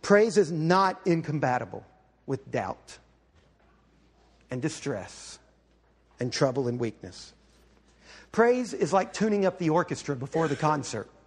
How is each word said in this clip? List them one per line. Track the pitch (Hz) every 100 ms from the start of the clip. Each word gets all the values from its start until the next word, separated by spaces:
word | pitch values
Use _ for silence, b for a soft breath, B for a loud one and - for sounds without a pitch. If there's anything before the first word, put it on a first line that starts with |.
Praise | - 202 226 202
is | 156
not | 165 160 185 190 180
incompatible | - 165 151 147 131 123 113 104 - _ _ _ -
with | 135 -
doubt | 120 95 - - - _ _ _ _ _ _ _ _ _ _ _ _ _ _ _
and | 127
distress | 147 - 139 107 90 - - - _ _ _ _ _ _ _ _
and | 127
trouble | - 139 127 123
and | 123
weakness. | 117 - - - - _ _ _ _ _ _ B B B B
Praise | - 233 247 226
is | - 160
like | 190 226
tuning | - 220 208
up | 190 185
the | 165
orchestra | 160 170 151 -
before | 135 139 160 160
the | 139
concert. | 151 151 120 110 98 _